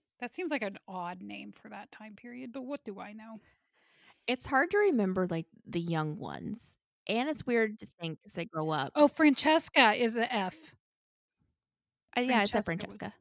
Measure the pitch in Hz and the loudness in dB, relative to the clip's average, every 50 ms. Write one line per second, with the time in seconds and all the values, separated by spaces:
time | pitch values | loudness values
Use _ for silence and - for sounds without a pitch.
0 | _ _ _ - 247 240 - - 370 320 302 254 220 196 196 - _ - 190 185 | _ _ _ -12 -12 -10 -8 -6 -6 -4 -4 -4 -4 -6 -8 -10 _ -12 -10 -8
1 | 175 175 180 185 196 202 202 202 202 208 202 - _ 220 208 196 208 - - - | -8 -8 -8 -10 -12 -14 -14 -14 -14 -16 -18 -20 _ -18 -18 -18 -18 -18 -20 -20
2 | 214 220 208 - - 240 240 247 262 247 226 277 254 254 285 277 - - 196 196 | -20 -20 -20 -20 -18 -18 -16 -14 -14 -12 -12 -12 -10 -10 -10 -10 -10 -12 -12 -12
3 | 208 208 214 220 220 226 226 214 _ _ _ _ _ _ _ _ _ _ _ _ | -12 -14 -14 -16 -18 -18 -18 -20 _ _ _ _ _ _ _ _ _ _ _ _
4 | _ - _ _ - - 247 254 - - 285 262 294 349 403 415 415 403 311 233 | _ -20 _ _ -4 -4 -4 -4 -2 0 2 2 2 4 4 4 4 4 4 4
5 | 202 185 185 185 185 180 175 165 170 _ _ - _ - - 170 170 170 170 160 | 2 2 2 2 0 0 0 -4 -4 _ _ -20 _ -6 -4 -4 -2 0 -2 -2
6 | 151 156 151 - - 78 71 - - - 208 - - - - _ _ _ _ _ | -2 -2 -4 -6 -8 -10 -10 -8 -8 -8 -8 -10 -12 -18 -20 _ _ _ _ _
7 | _ - 208 233 254 302 302 - - - 240 233 220 220 214 - - - _ - | _ -4 -2 -2 0 -2 -4 -6 -2 0 2 2 2 2 0 -6 -16 -20 _ -8
8 | 170 160 156 - _ 196 - - 170 - - 160 156 156 156 147 135 135 - 294 | -6 -6 -6 -6 _ -14 -8 -8 -8 -6 -4 -4 -2 0 0 0 0 0 4 6
9 | 294 285 - - 320 302 269 - - 302 311 330 - - - 311 254 214 214 - | 6 6 6 6 6 6 6 6 4 4 4 4 2 2 4 6 6 6 6 4
10 | 240 226 220 240 220 - 247 214 190 185 - - - - - _ _ _ _ _ | 0 0 0 0 -4 -2 -2 -2 -4 -4 -6 -10 -18 -20 -20 _ _ _ _ _
11 | _ _ _ _ _ _ _ _ _ _ _ _ _ _ _ _ _ _ _ _ | _ _ _ _ _ _ _ _ _ _ _ _ _ _ _ _ _ _ _ _
12 | _ _ - 240 247 254 233 226 202 208 - - 208 - 165 170 - - 202 - | _ _ -4 -2 0 2 2 2 2 2 0 -2 -2 -2 -4 -6 -6 -10 -12 -10
13 | 202 202 - _ | -12 -12 -12 _